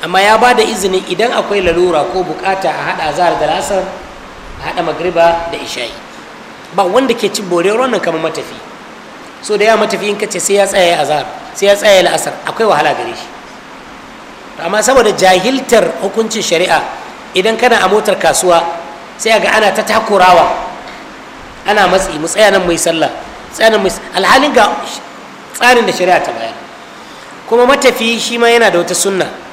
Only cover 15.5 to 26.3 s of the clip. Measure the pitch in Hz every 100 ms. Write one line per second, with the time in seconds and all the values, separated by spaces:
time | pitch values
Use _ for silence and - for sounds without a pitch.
15.5 | 269 - 226 170 - 196 208 220 220 180
16.5 | 165 180 160 - - - - - 180 190
17.5 | 220 247 226 190 208 208 185 165 135 180
18.5 | 170 170 - - - - - 220 220 190
19.5 | 214 208 196 208 214 - 202 185 175 151
20.5 | - - - - - - - - - -
21.5 | - - 208 185 185 190 151 160 202 214
22.5 | 196 180 165 175 165 147 - - - -
23.5 | - 220 214 190 - - 180 185 240 294
24.5 | 233 202 - - - - - - - -
25.5 | - 240 247 208 - 180 170 -